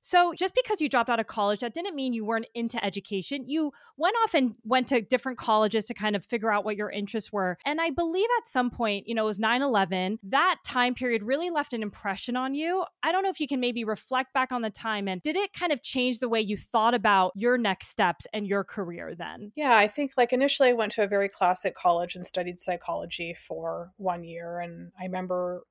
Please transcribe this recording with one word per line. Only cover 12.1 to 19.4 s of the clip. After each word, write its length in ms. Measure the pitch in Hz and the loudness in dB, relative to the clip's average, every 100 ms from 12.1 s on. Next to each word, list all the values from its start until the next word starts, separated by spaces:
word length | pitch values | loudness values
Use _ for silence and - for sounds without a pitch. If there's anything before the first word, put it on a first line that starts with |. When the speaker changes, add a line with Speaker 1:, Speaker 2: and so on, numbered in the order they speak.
| 196 - 247 | -6 -4 -4
Speaker 1:
on 180 | 262 | -2
you. 300 | 277 320 370 - _ | -2 -2 -2 -4 _
I 100 | 302 | 0
don't 100 | 359 | 0
know 80 | 392 | 0
if 100 | 339 | -2
you 80 | 294 | -2
can 120 | 269 | 0
maybe 220 | 247 240 | 0 -2
reflect 500 | 220 208 - 254 262 | -2 -4 -2 -2 0
back 180 | 269 254 | 0 0
on 80 | 247 | 0
the 100 | 220 | -4
time, 380 | 208 226 208 196 | -4 -4 -2 -2
and 140 | 185 | -4
did 140 | 294 330 | -2 -2
it 180 | 403 | -2
kind 180 | - 359 | -2 -2
of 100 | 285 | -2
change 360 | - 269 247 233 | -2 0 0 0
the 100 | 247 | 0
way 120 | 226 | 0
you 160 | 208 208 | 0 -4
thought 360 | - 226 220 | -2 2 4
about 400 | 240 208 196 185 | 4 4 6 4
your 220 | 196 233 247 | 2 2 2
next 320 | 220 185 - | 2 -2 -4
steps 380 | - 190 175 - | 0 2 0 -6
and 120 | 214 202 | -6 -2
your 160 | 202 | -2
career 520 | 190 - 175 170 165 | -2 -6 -6 -6 -8
then? 380 | 165 165 165 | -8 -10 -10